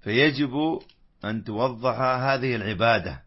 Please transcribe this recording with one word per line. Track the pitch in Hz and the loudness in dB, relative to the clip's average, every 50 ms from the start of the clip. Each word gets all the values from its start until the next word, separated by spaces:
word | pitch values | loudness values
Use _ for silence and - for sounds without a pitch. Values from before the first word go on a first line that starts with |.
فيجب | - 101 107 123 143 156 139 127 147 131 120 143 156 160 160 - - - - _ _ _ _ _ - | -4 0 2 4 4 4 4 0 -2 -2 -2 -2 -2 -2 -2 -4 -8 -14 -20 _ _ _ _ _ -8
أن | 104 110 110 - | -6 -6 -6 -6
توضح | - 107 104 120 135 123 113 117 127 117 113 | -6 -2 0 -2 -2 -2 -2 -2 -2 0 2
هذه | 131 127 131 127 127 135 135 131 123 131 123 | 0 0 0 0 2 0 0 0 0 -2 -2
العبادة | 113 101 104 110 87 113 117 117 104 82 - 69 - - | -2 -2 -4 -2 2 4 4 4 4 2 -4 -8 -10 -14